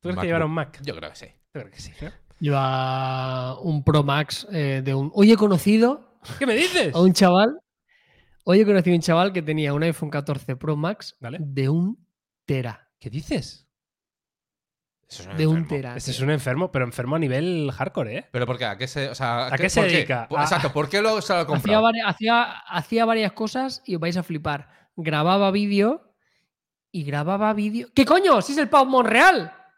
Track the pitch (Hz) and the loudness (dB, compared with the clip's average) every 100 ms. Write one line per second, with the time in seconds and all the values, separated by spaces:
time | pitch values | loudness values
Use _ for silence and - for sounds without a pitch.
0 | 175 185 180 165 156 165 147 - 139 80 | -6 -4 -2 0 -2 -4 -8 -10 -12 -10
1 | 76 - - _ _ 151 104 - - - | -12 -16 -20 _ _ -16 -16 -18 -20 -16
2 | 151 - _ _ 151 139 135 131 131 131 | -16 -16 _ _ -2 0 0 -2 -2 -2
3 | 131 131 131 131 127 131 180 151 139 151 | -4 -4 -4 -6 -6 -8 -4 -2 2 2
4 | 143 143 151 - - 190 143 135 131 135 | 4 0 -2 -8 -8 -4 -2 -2 -2 -2
5 | 143 208 208 220 208 185 202 220 233 285 | -2 4 6 8 6 2 2 4 4 0
6 | - _ - - 269 220 349 359 202 135 | -8 _ -18 -6 -2 0 0 0 0 4
7 | 185 175 190 180 226 311 _ _ _ _ | 4 6 6 6 4 0 _ _ _ _
8 | _ _ _ _ - 185 214 202 175 175 | _ _ _ _ 2 4 6 4 4 2
9 | 160 165 190 185 156 156 147 143 160 160 | 4 2 2 -2 -4 -2 0 0 0 -2
10 | 151 143 143 139 - 127 151 151 160 214 | -4 -6 -4 -6 -6 -8 -4 -2 -4 -6
11 | - - 120 151 151 139 135 160 180 233 | -12 -16 -14 -10 -8 -2 0 0 0 -4
12 | _ _ _ _ - 139 123 110 _ _ | _ _ _ _ -6 -4 -4 -10 _ _
13 | 120 120 - 269 - - _ _ _ _ | -12 -12 -6 -8 -8 -16 _ _ _ _
14 | _ _ _ _ _ _ _ _ _ _ | _ _ _ _ _ _ _ _ _ _
15 | _ - 92 160 156 160 156 143 131 120 | _ -20 -12 -2 0 0 -2 -6 -8 -10
16 | - 123 135 151 131 131 180 135 123 117 | -8 -4 -2 -2 -2 -2 -2 -2 -4 -4
17 | 123 156 151 127 170 175 143 - 131 - | -4 -2 -2 -2 -2 -2 -4 -4 -6 -4
18 | 120 127 - 123 123 123 120 101 127 - | -6 -8 -8 -6 -4 -4 -6 -6 -8 -8
19 | 135 120 127 120 127 139 185 240 208 170 | -8 -6 -4 -4 -4 -2 0 2 2 2
20 | - 123 123 156 151 180 139 139 147 190 | 0 -4 -4 -2 0 0 0 -2 -2 0
21 | 214 220 - 185 156 143 202 214 226 226 | 0 -2 0 -2 0 -2 2 4 4 0
22 | 220 180 220 233 233 - - 175 - 226 | -4 -2 2 2 0 -6 -8 -8 -2 0
23 | 226 226 208 - 220 254 262 254 - 175 | 2 2 -2 -4 -6 -4 -6 -8 -8 -4
24 | 165 175 170 160 156 147 - _ _ - | -2 -4 -4 -6 -4 -6 -8 _ _ -10
25 | 160 151 156 196 196 196 208 202 208 311 | -4 0 2 2 2 2 0 2 2 0
26 | _ _ _ _ _ _ _ _ _ 185 | _ _ _ _ _ _ _ _ _ -10
27 | 143 143 151 196 214 214 208 220 240 - | -6 -4 -2 -2 0 0 -2 -4 -4 2
28 | 269 339 381 262 175 277 277 302 262 262 | 4 4 6 4 2 -2 4 4 6 4
29 | 226 220 349 339 165 - _ | 4 6 6 4 -2 -14 _